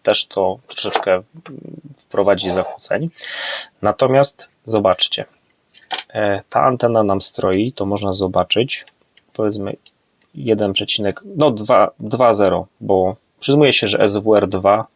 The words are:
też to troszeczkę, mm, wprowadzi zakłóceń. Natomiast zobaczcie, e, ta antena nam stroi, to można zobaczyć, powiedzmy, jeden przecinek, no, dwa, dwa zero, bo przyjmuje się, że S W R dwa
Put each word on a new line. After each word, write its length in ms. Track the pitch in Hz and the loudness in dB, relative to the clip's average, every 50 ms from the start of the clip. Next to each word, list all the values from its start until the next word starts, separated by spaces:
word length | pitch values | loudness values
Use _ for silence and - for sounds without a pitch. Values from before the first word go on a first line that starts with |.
| _ | _
też 240 | - 104 - - | 0 0 0 0
to 320 | - - 98 95 92 92 127 _ _ | -4 -2 -2 0 0 -2 -6 _ _
troszeczkę, 440 | - - - 104 - - - 101 92 | -12 -8 -8 -4 -4 -4 0 0 0
mm, 120 | 92 113 _ _ 160 _ - 139 - - - - - - 147 143 - | 0 -2 _ _ -20 _ -20 -20 -18 -18 -18 -20 -18 -20 -20 -18 -18
wprowadzi 520 | - - - - 98 101 101 90 95 92 | -16 -4 -2 0 2 2 2 2 0 -2
zakłóceń. 600 | 90 92 90 - - - - - - 104 151 165 - - - - - - - - - - - - _ _ - | -2 -2 -4 -4 -8 -10 -6 -4 -4 -4 -4 -6 -8 -12 -14 -14 -12 -10 -10 -8 -10 -10 -12 -16 _ _ -2
Natomiast 640 | 104 104 - 135 127 131 135 139 - - - - - _ _ _ | -2 0 2 0 2 4 4 4 4 2 -2 -12 -20 _ _ _
zobaczcie, 600 | 120 110 107 101 95 92 - - - - - - - _ _ _ _ _ _ _ _ _ - - _ - - - - | -2 -2 2 2 2 2 2 0 -4 -4 -8 -10 -12 _ _ _ _ _ _ _ _ _ -20 -8 _ -8 -8 -6 -8
e, 340 | - 110 107 101 101 98 - _ | -4 -2 -2 0 -2 -4 -6 _
ta 140 | - 123 - | -2 0 2
antena 400 | 131 127 123 - 120 117 113 107 | 2 0 2 0 2 2 2 2
nam 180 | 101 98 98 | 2 0 0
stroi, 520 | - - - - - 95 92 95 107 127 - | 0 -2 -2 -2 -2 0 2 0 0 -2 -4
to 140 | - 101 | -6 -4
można 260 | 98 101 101 101 98 92 | -4 -4 -2 -2 -4 -2
zobaczyć, 720 | 98 98 92 92 92 90 - - 104 123 139 - - - - _ _ _ _ _ - _ _ _ | -2 -2 0 0 0 0 0 0 -2 -2 -2 -4 -10 -12 -18 _ _ _ _ _ -20 _ _ _
powiedzmy, 440 | - 110 104 104 104 98 98 - - _ - _ _ _ _ _ _ _ _ _ | -4 -4 -4 -2 -4 -8 -8 -10 -12 _ -20 _ _ _ _ _ _ _ _ _
jeden 380 | 147 135 120 110 107 107 101 95 | -10 -2 -2 0 0 0 -2 -2
przecinek, 500 | 98 98 - - - 104 101 95 - - - - | -4 -4 -4 -4 -4 -2 -4 -4 -6 -12 -12 -2
no, 140 | 160 147 147 | 0 2 2
dwa, 400 | 117 104 104 107 127 98 104 - - _ | 2 -2 0 2 4 4 4 4 0 _
dwa 340 | 113 107 117 120 127 120 110 | -8 -6 -2 2 4 4 4
zero, 320 | 101 101 95 90 87 90 - _ _ | 4 4 2 2 0 -4 -8 _ _
bo 360 | 113 92 98 95 92 92 98 - _ _ _ _ | -2 0 2 2 2 0 -2 -6 _ _ _ _
przyjmuje 320 | - - 139 147 151 135 117 | -2 0 4 4 4 4 4
się, 140 | - - | 2 0
że 140 | 101 101 - | -2 0 2
S 160 | - 104 110 | 2 2 2
W 200 | 104 104 110 107 | 0 2 4 4
R 120 | 104 101 92 | 4 2 0
dwa 380 | 98 95 92 98 104 110 110 - _ | -4 0 2 2 2 2 0 -6 _